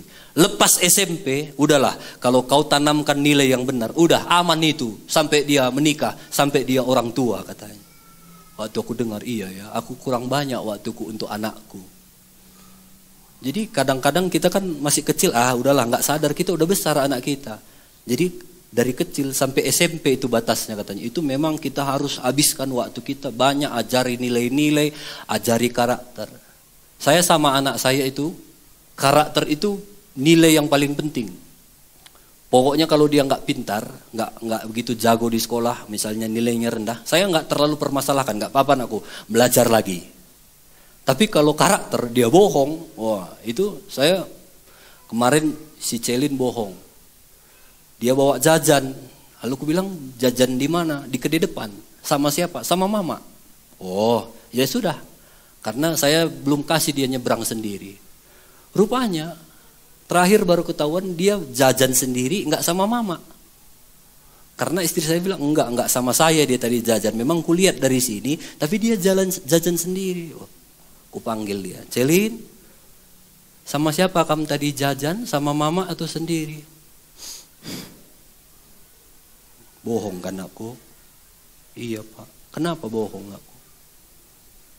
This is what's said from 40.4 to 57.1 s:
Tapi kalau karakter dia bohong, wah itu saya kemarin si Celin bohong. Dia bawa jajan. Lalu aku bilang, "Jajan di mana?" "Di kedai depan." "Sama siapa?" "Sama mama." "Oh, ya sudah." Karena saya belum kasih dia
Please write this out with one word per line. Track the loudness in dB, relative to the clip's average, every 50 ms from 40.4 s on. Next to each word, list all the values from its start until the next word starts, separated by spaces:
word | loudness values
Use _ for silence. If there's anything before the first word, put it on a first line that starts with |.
| _ _ _ _ -20 _ -20 -20 -20 -20 -20 -8 -2 0
Tapi | 2 2 2
kalau | 2 4 4 4 4 4 4
karakter | 4 4 4 2 0 -2 -4 -4 -4 0 2
dia | 2 4 6
bohong, | 8 8 6 6 4 2 2 0 0 -6 -10 -14 -12 -8
wah | -4 -4 -4 -4 -6 -10 -16 -14
itu | -10 -8 -4 -4 -4 -4 -4 -10 -16 -10
saya | -4 0 2 2 2 2 -2 -6 -14 -20 -20 -20 -20 -20 -20 -20 -20 -20 -20 -20 -20 -20 -16 -8
kemarin | -2 0 2 4 4 4 2 0 -4 -6 -12 -20 -18 -12
si | -8 -6 -6 -4
Celin | -4 -2 -2 0 0 0 0 -2
bohong. | -2 -2 -2 -4 -6 -8 -8 -14 -20 -20 -20 -20 -20 -20 _ _ _ -20 _ -20 _ _ _ -20 -20 -20 -20 -20 _ _ _ -4
Dia | 0 0 2
bawa | 4 4 4 2 4
jajan. | 4 4 4 4 4 4 4 4 2 -2 -8 -10 -16 -20 -20 -20 -20 -20 _ -10 -6
Lalu | -6 -6
aku | -4 -4 -2
bilang, | -2 -2 -2 -4 -6 -12 -14 -14 -6
"Jajan | -2 0 0 2 2 2 2 2
di | 0 -2 0
mana?" | 0 0 -2 -2 -4 -6 -6
"Di | -6 -6 -4
kedai | -2 0 0 0 0
depan." | -2 -4 -4 -10 -12 -12 -16 -20 -20 -20 -12
"Sama | -4 -2 -2 0 0 0
siapa?" | 0 0 -2 -4 -4 -6 -4
"Sama | -2 0 0 0 0
mama." | 0 -2 -2 -4 -6 -8 -10 -18 -20 -20 -20 -20 -20 _ _ _ -20 -14
"Oh, | -10 -6 -2 2 2 4 4 2 0 -4 -12 -20 -18 -8 -2
ya | -2 0
sudah." | 0 0 -2 -2 -2 -4 -4 -10 -20 -20 -20 -20 -20 -20 -20 _ _ _ -14
Karena | -10 -8 -4 -2 -2 -2 0 0
saya | 2 2 4 4 2 0
belum | -2 -4 -2 0 0 0 0
kasih | 0 0 0 0 0 -2
dia | -2 -2 -2